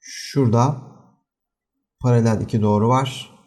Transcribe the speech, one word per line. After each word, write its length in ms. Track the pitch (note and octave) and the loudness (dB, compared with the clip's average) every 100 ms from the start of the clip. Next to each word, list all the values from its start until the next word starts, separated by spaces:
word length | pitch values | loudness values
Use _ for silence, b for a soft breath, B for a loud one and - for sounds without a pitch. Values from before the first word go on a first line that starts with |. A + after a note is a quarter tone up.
Şurada 760 | - - - - B2+ A2+ B2+ - - - _ _ _ _ _ _ _ _ _ _ | -20 -18 -8 0 2 2 0 -2 -10 -20 _ _ _ _ _ _ _ _ _ _
paralel 380 | B2 A#2+ A2+ G#2+ | 0 2 2 0
iki 220 | G#2+ A#2+ | -2 -2
doğru 260 | G#2 G#2 A2+ | 2 2 2
var. 420 | B2+ C3+ - - _ | 0 -2 -8 -16 _